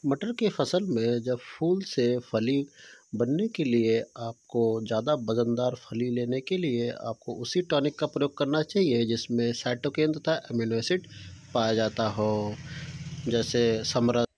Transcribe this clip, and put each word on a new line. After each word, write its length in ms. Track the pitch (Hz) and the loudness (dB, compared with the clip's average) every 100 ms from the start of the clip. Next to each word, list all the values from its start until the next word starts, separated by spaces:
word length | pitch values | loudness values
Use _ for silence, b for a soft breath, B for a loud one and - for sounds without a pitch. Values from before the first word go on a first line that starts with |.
मटर 280 | 147 139 - | 0 0 -2
की 160 | 240 214 | 0 -2
फसल 360 | - 135 180 | 0 0 0
में 380 | 196 117 117 120 | 0 0 2 0
जब 160 | 117 123 | 0 -4
फूल 440 | - - 160 185 | -6 -4 0 0
से 360 | 190 - 120 123 | -2 0 2 2
फली 480 | 120 110 113 139 139 B B B B | 0 0 2 0 -2 B B B B
बनने 320 | 110 120 151 220 | -2 0 0 -2
के 160 | 220 | -2
लिए 360 | 143 120 113 113 - - | 2 4 4 2 0 -8
आपको 440 | 117 113 _ 120 113 110 110 | -10 -10 _ 0 2 2 0
ज़्यादा 280 | 110 123 | 0 2
वजनदार 600 | 147 113 113 117 117 127 | 0 0 0 2 2 0
फली 340 | 127 - 113 123 | -2 -8 -4 -2
लेने 300 | 120 120 127 | 0 0 -2
के 160 | 131 190 | -2 -2
लिए 320 | 170 120 117 | 0 0 -2
आपको 440 | - 113 110 - | -4 -8 -8 -8
उसी 260 | - 139 185 | -8 -2 -2
टॉनिक 360 | 175 147 143 143 | 2 2 2 0
का 80 | 147 | -4
प्रयोग 300 | - 139 - | 0 -2 0
करना 240 | 139 151 | 0 0
चाहिए 420 | 151 202 180 120 113 | 0 2 4 4 2
जिसमें 460 | 117 - 120 120 | 0 0 0 0
साइटोकिन 600 | 117 131 120 143 139 156 | -2 -4 -2 -2 0 0
तथा 220 | 156 - | 0 -2
अमीनो 420 | 160 - 120 113 113 | -2 -2 -2 0 0
एसिड 300 | 117 185 - B B B - | 0 -2 -2 B B B -4
पाया 200 | 120 113 | 0 2
जाता 340 | 113 110 107 110 | 2 0 0 -2
हो, 460 | 101 107 107 104 107 B B B B B - 123 | 2 0 0 -2 -6 B B B B B -8 -2
जैसे 340 | 117 113 123 117 110 | 0 0 2 2 2
समरस। 420 | 110 127 120 120 117 | 0 2 2 2 0